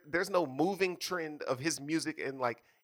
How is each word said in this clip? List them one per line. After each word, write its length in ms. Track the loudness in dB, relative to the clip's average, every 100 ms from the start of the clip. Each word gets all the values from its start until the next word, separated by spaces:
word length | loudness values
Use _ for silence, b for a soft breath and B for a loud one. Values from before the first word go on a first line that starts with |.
| -2
there's 200 | 0 2
no 160 | 2 2
moving 520 | 2 2 4 0 0
trend 460 | -4 -4 -4 -6
of 160 | -2 0
his 200 | 0 -2
music 400 | 0 0 0 -4
and, 200 | -6 0
like, 240 | 0 -2 _ _